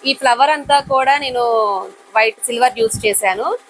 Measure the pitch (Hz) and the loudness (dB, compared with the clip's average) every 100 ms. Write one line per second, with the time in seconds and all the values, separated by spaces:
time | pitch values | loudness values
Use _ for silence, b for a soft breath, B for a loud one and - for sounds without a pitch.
0 | 269 269 262 240 277 302 277 285 277 269 | -4 -2 0 2 2 0 2 0 2 0
1 | 262 285 277 247 240 226 214 196 196 - | 2 0 -2 -2 0 0 0 -2 -6 -16
2 | - 220 220 220 - 240 247 233 226 - | -4 0 0 -2 -6 0 0 2 -2 0
3 | 214 196 196 185 320 480 - | 0 0 0 -2 -4 -6 -10